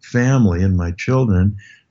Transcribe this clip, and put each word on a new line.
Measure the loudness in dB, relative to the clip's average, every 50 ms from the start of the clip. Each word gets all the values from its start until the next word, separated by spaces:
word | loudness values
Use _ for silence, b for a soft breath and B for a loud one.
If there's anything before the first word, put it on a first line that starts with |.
family | -14 -6 -4 -2 0 2 2 2 2 2 2 0 0
and | 0 0
my | 0 -2 -4
children | -6 -8 -4 -2 0 0 0 0 0 2 0 0 -2 -4 B B B B B B